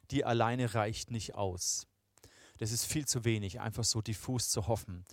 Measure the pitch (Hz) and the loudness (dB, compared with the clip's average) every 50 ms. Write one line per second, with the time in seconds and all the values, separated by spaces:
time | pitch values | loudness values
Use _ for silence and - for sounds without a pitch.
0 | - - 131 139 - 120 117 113 113 117 120 127 123 110 107 113 104 107 107 - | -8 -2 0 2 2 4 4 4 4 4 4 2 0 2 2 2 2 0 -2 -4
1 | - - 117 110 - - - 98 101 95 87 92 - - - - - _ _ _ | -6 -6 -6 -6 -6 -4 -4 -2 -2 -2 -2 -2 -2 -2 -2 -2 -6 _ _ _
2 | _ _ _ _ - - - - - - - - 117 110 120 110 - - - 156 | _ _ _ _ -20 -20 -20 -20 -20 -16 -8 -4 -2 -2 0 0 0 0 0 0
3 | 139 - - 123 113 120 113 104 101 92 123 113 107 113 - 123 110 - - 117 | 0 0 0 2 4 2 2 2 0 -4 -4 -4 -6 -4 -2 0 0 0 0 0
4 | 104 113 104 - - - 127 120 - - - 113 92 113 113 - - - 90 87 | -2 -2 -4 -4 -4 -2 -2 0 0 0 0 0 2 2 0 0 -2 -6 -12 -12
5 | 90 - | -12 -16